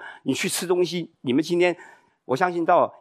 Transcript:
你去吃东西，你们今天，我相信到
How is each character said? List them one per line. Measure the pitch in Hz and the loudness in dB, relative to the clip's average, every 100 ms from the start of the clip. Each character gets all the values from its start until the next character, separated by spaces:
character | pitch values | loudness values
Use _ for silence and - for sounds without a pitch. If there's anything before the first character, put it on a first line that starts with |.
| - - | -4 -8
你 | - | -4
去 | - 190 | -4 -4
吃 | - 175 | -4 0
东 | 180 | 0
西， | 170 175 160 _ | 0 -2 -8 _
你 | - | -2
们 | 135 | 0
今 | 160 175 | 0 2
天， | 175 165 - - _ _ - | 2 0 -10 -20 _ _ -6
我 | 131 | -2
相 | 180 | 0
信 | 170 | 0
到 | 165 170 117 - | 2 4 2 0